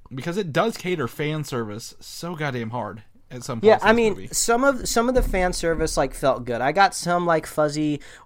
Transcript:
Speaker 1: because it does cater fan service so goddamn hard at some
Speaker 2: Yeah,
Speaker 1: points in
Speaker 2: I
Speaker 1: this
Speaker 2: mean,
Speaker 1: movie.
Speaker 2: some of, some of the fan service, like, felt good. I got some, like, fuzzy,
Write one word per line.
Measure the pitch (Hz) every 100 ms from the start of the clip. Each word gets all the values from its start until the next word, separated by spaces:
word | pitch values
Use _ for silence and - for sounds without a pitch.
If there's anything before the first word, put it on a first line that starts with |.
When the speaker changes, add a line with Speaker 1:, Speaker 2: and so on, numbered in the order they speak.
| -
Speaker 1:
because | 131 170 185
it | 175
does | 117 233 -
cater | 175 175 120
fan | - 151 156
service | 147 127 107 107 - -
so | - - 170 156
goddamn | 147 123 110
hard | 123 104 107 - - -
at | 127
some | 131 117
Speaker 2:
Yeah, | 208 208
Speaker 1:
points |
in | 202
Speaker 2:
I |
Speaker 1:
this | 233
Speaker 2:
mean, | 220
Speaker 1:
movie. | 190 -
Speaker 2:
some | - - 240
of, | 277 254 180
some | 233 233
of | 254
the |
fan | - 190 180
service, | 175 170 160 160 165
like, | 165
felt | - 139 127 120
good. | 117
I | 131
got | 170 190
some, | - 175 175 170
like, | 160 -
fuzzy, | - 151 147 151 143 - -